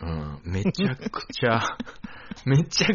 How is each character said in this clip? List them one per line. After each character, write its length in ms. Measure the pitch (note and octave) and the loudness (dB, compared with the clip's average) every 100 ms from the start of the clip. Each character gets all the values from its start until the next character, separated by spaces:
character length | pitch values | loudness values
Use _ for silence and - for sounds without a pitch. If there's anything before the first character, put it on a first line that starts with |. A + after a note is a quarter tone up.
う 40 | E2 | -6
ん。 360 | D#2+ D2+ C#2+ D#2+ | -4 -4 -8 -4
め 180 | F#2 | 0
ち 220 | C#3 - F#3 | 0 2 0
ゃ 100 | C3 | 0
く 320 | - - - | -6 -8 -10
ち 200 | - B2 | -2 2
ゃ、 300 | A2+ - - - - - | 4 2 -4 -10 -10 -14
<laughs> 400 | - - - - | -14 -14 -6 4
め 180 | C#3 E3 | 4 4
ち 200 | - | 2
ゃ 20 | F3+ | 2